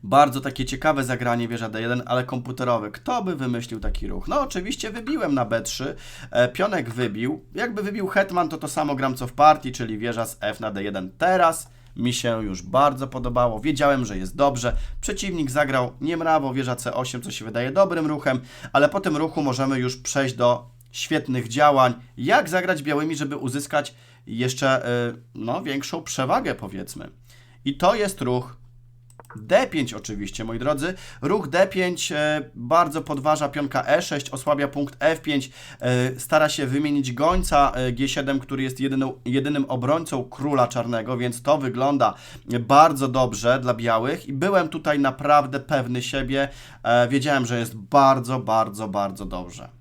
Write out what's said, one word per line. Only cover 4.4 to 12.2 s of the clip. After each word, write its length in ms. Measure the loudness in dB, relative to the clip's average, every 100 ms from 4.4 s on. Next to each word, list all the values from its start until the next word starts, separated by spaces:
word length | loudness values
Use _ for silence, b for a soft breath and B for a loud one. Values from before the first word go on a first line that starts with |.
oczywiście 500 | -2 -6 -6 -6 -6
wybiłem 420 | -8 -4 -2 0
na 120 | 0 0
B 160 | -2
trzy, 340 | -4 -6 -8 -8 B B B
e, 180 | 2 2
pionek 400 | 2 -2 -2 -4
wybił. 560 | -4 -4 -2 -4 -4 -8 -6
Jakby 280 | -6 -4
wybił 240 | -4 -4 -2
hetman, 420 | 0 0 0 -2
to 80 | -4
to 100 | -6
samo 280 | -4 -2 0
gram 200 | -2 -2
co 120 | -8
w 60 |
partii, 380 | 6 6 6 0
czyli 260 | -6 -6 -4
wieża 280 | -4 -4 -6
z 120 | -4
F 180 | -6 -4
na 120 | -6
D 120 | -4
jeden. 280 | -4 -6 -8 -2
Teraz 520 | 2 6 4 2 -10 b b -4
mi 180 | -2
się 300 | 0